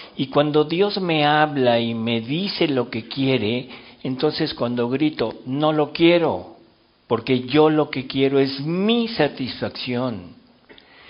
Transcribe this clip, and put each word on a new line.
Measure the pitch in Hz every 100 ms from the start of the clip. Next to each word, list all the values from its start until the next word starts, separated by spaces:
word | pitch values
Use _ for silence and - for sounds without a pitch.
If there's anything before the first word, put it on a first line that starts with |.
| - -
Y | 131
cuando | 147 151 147
Dios | 151 165 202 202
me | 185 160 147
habla | 151 151 143 123 117
y | 117
me | 117 113 117
dice | 113 151 196 - 165
lo | 131 120
que | 113 110
quiere, | - 135 131 104 123 123 - - -
entonces | 135 131 151 147 156
cuando | - 120 120 120
grito, | 131 151 - 117 - -
"No | 135 151
lo | 151 147
quiero", | 156 165 170 160 92 90 - - _ _ _ -
porque | 113 113 127
yo | 127 147 156
lo | 156 147
que | - 127
quiero | 135 135 139
es | 135 135
mi | 147 175 202 240 226
satisfacción, | - 147 - 127 - 107 - - 123 127 107 87 - _ _ _ - - - -